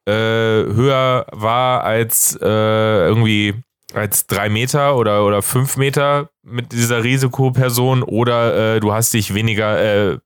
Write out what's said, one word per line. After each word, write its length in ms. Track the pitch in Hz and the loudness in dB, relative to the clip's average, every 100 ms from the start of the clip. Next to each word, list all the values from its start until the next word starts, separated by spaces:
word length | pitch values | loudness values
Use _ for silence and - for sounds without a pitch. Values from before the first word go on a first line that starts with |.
| - | -2
äh, 40 | |
höher 1160 | 110 113 113 113 110 71 104 139 131 131 127 - | 0 0 0 2 0 0 0 2 2 2 0 -4
war 520 | - 110 120 127 127 | -4 -2 0 0 0
als, 520 | 95 110 117 - - - | 0 -2 0 -2 -2 -2
äh, 60 | 101 | 0
irgendwie 1080 | 110 110 110 110 104 85 110 110 104 104 104 - _ - | 2 2 2 2 2 2 2 2 2 0 -4 -10 _ -10
als 320 | 113 104 - - | -6 -4 -4 -4
drei 240 | 98 107 | -2 -2
Meter 460 | 110 131 147 143 131 | -2 -2 0 0 2
oder, 300 | 110 104 104 | 2 2 2
oder 160 | 104 | 0
fünf 360 | - 127 135 131 | 0 -2 -2 0
Meter 520 | 135 147 143 143 151 _ | 0 0 0 0 -4 _
mit 280 | - 120 120 | -12 -10 -6
dieser 320 | 117 117 120 | -2 0 0
Risikoperson 1000 | 117 131 131 131 131 127 127 123 127 127 | 0 0 0 0 0 2 0 2 0 0
oder, 720 | - 110 120 120 117 85 110 113 | 0 0 0 2 2 2 0 0
äh, 40 | |
du 140 | 104 | 0
hast 200 | 107 113 | 0 0
dich 200 | 113 104 101 | -2 -2 -2
weniger, 800 | 113 107 107 98 107 104 101 | -2 -2 -2 0 0 2 0
äh, 40 | 73 | -4